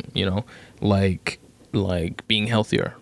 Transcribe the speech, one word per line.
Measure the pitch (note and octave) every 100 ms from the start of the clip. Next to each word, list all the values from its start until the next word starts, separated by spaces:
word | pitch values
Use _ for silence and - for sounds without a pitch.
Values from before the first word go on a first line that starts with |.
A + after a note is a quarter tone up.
| -
you | - F#2+
know, | F#2 - - - -
like, | G2+ G2 G2 F2+ - - - - -
like, | - G2 F2+ E2 - -
being | G#2+ G#2+
healthier. | A2+ G#2+ - - -